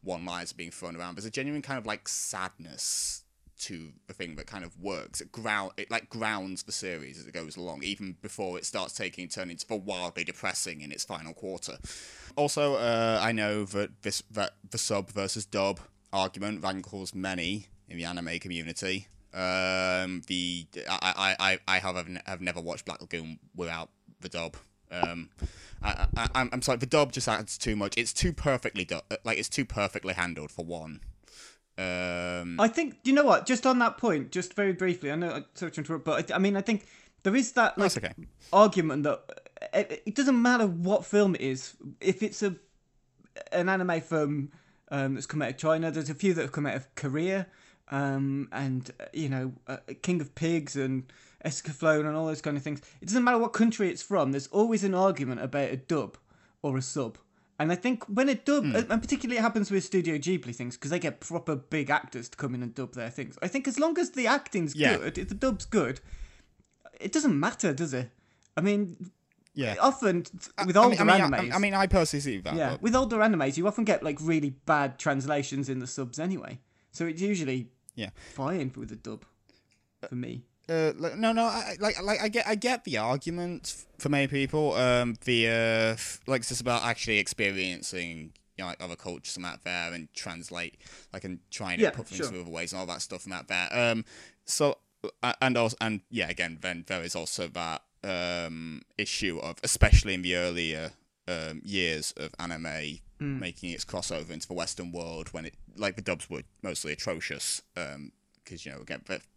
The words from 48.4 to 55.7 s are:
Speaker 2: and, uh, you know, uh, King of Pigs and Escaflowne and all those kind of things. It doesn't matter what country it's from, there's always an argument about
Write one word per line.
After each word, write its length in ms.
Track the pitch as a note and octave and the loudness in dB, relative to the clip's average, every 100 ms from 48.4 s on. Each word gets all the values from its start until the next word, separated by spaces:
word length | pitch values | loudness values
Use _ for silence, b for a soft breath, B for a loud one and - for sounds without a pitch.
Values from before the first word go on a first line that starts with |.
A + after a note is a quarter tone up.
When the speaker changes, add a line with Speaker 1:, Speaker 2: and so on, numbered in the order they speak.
| C#3 | -4
Speaker 2:
and, 400 | A2 C3+ B2+ B2+ - | -4 -2 -2 -4 -12
uh, 60 | - | -10
you 180 | - D3+ | -4 -2
know, 240 | C3 C3 B2+ - | -2 -4 -6 -10
uh, 120 | C#3 - C3+ | -10 -10 -8
King 180 | - F3+ | 0 0
of 140 | C#3+ - | -2 -2
Pigs 400 | E3 E3+ C#3+ C#3 | 0 0 0 -2
and 360 | C3+ C3 C3 b b b | 0 -2 -4 b b b
Escaflowne 600 | - C#3 - D3 D#3+ D3+ D3+ | -6 -6 -8 0 4 4 4
and 100 | D#3 | 0
all 120 | D#3+ | -2
those 140 | D#3 | -2
kind 140 | D3+ C#3+ | -2 -4
of 60 | |
things. 220 | C#3 C#3+ B B | -4 -8 B B
It 60 | D#3+ | 0
doesn't 160 | A#3 | 4
matter 160 | B3 A#3+ | 6 4
what 140 | A#3 | 2
country 360 | - A3+ A3 F#3+ | 4 4 6 0
it's 140 | - | 0
from, 280 | - G3 C#3 | 0 2 4
there's 140 | C#3 C#3 | 2 0
always 360 | G3+ A3+ A3 | 4 4 4
an 100 | G3 | 2
argument 480 | F#3 F#3+ D#3+ C3+ B2 | 4 4 4 -2 -2
about 300 | B2 C#3+ C#3 | -2 0 0